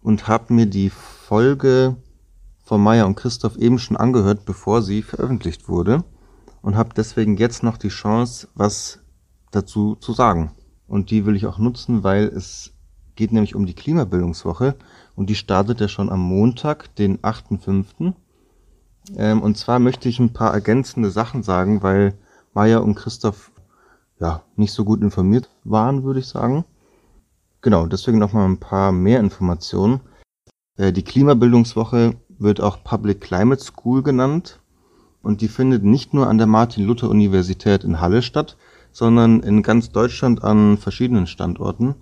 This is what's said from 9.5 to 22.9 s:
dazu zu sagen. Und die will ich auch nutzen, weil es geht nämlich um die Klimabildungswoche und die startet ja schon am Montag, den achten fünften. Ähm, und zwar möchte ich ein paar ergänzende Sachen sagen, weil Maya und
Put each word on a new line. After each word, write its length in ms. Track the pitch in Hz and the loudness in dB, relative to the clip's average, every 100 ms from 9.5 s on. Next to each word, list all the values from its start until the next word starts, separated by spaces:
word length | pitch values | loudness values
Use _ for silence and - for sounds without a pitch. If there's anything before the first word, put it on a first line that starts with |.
dazu 440 | 104 98 107 104 104 | -6 -4 -4 -2 -4
zu 140 | - | -8
sagen. 380 | 113 123 85 78 - _ _ _ | 0 2 2 -4 -8 _ _ _
Und 240 | 101 98 | -6 -2
die 160 | 110 101 | -2 0
will 100 | 104 | -2
ich 80 | |
auch 140 | 101 90 | -2 -2
nutzen, 460 | 113 120 - 120 | -4 -4 -4 -2
weil 200 | 95 98 | 0 0
es 480 | 104 95 - - - _ _ _ - - | 0 -4 -14 -18 -20 _ _ _ -20 -6
geht 160 | 107 | -2
nämlich 220 | 110 101 | 0 0
um 120 | 104 95 | -2 -6
die 80 | |
Klimabildungswoche 1000 | 85 - 165 107 92 87 82 - 85 127 139 - - _ | -6 -4 -2 0 -2 -2 -6 -8 -4 -4 -4 -14 -20 _
und 140 | - 98 | -8 -4
die 60 | |
startet 440 | 107 - 95 101 117 | -4 0 0 0 -2
ja 100 | 104 | -4
schon 200 | - 98 | -4 -4
am 120 | 92 | -2
Montag, 760 | 90 95 113 123 151 151 - - | -2 2 0 0 -6 -6 -10 -4
den 220 | 101 95 | -2 -2
achten 380 | 107 110 - 98 | -4 -6 -8 -8
fünften. 580 | - 98 95 _ 170 185 _ _ _ _ _ _ _ _ - - | -2 -4 -4 _ -6 -6 _ _ _ _ _ _ _ _ -18 -4
Ähm, 240 | 107 107 | 0 0
und 160 | 107 104 | 0 -4
zwar 220 | - 123 | -2 2
möchte 280 | 123 127 127 | 2 0 -6
ich 100 | 117 | -2
ein 140 | 120 | -2
paar 220 | - 113 | 0 -2
ergänzende 560 | 104 101 120 131 - 107 | -2 0 -2 -2 -4 -2
Sachen 320 | 95 117 - | -2 -4 -6
sagen, 400 | 104 90 92 107 | -2 0 0 0
weil 320 | 95 95 101 101 _ _ _ | 2 2 2 -2 _ _ _
Maya 240 | - 107 113 | 0 2 4
und 160 | 107 | 2